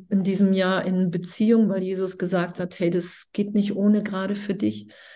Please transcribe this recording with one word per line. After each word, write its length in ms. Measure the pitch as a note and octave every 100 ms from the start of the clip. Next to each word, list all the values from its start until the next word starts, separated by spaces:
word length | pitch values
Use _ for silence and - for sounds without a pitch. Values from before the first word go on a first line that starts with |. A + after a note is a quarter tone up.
| -
in 140 | G3+
diesem 300 | F#3 F#3+ G3
Jahr 320 | F#3+ F#3 F#3+
in 260 | - F#3 F#3
Beziehung, 580 | F3 F3+ - A3 A3+ G#3
weil 140 | F#3+
Jesus 360 | F#3 F#3 F#3 F#3
gesagt 420 | F3 F#3 F3 F3
hat, 180 | F3+ -
hey, 120 | F3
das 380 | F3+ E3+ - -
geht 220 | - G3+
nicht 200 | G#3 G3+
ohne 280 | G3+ G#3 G#3
gerade 340 | G#3 F#3+ F#3+ G3+
für 180 | -
dich. 340 | G3 G#3+ - - - -